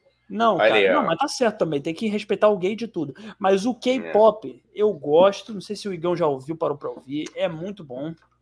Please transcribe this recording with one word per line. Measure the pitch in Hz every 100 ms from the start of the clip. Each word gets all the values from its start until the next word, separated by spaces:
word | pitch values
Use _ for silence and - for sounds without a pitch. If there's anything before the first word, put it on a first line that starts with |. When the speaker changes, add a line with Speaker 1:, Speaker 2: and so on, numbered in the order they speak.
| _ _ -
Speaker 1:
Não, | 202 226 185
Speaker 2:
Olha | -
Speaker 1:
cara, |
Speaker 2:
aí, | - 98
Speaker 1:
não, | 92
Speaker 2:
ó. | -
Speaker 1:
mas | -
tá | 294
certo | - 233 -
também, | 170 147
tem | 151
que | 165 226
respeitar | 208 202 208 214
o | 208
gay | 180 220
de | 226
tudo. | - 143 - 214 -
Mas | 190 196 220
o |
K-pop, | 233 247 254 165 202 220 214 131 -
Speaker 2:
É. | _
Speaker 1:
eu | - 208
gosto, | 165 139 156 190 196 -
não | 208
sei | -
se | 202 208
o |
Igão | 180 170
já | 175 160
ouviu, | 135 131
parou | 160 151 143
pra | 135
ouvir, | 117 127 147 165
é | 165 185
muito | 160 185 196
bom, | 156 123 151 170 _ _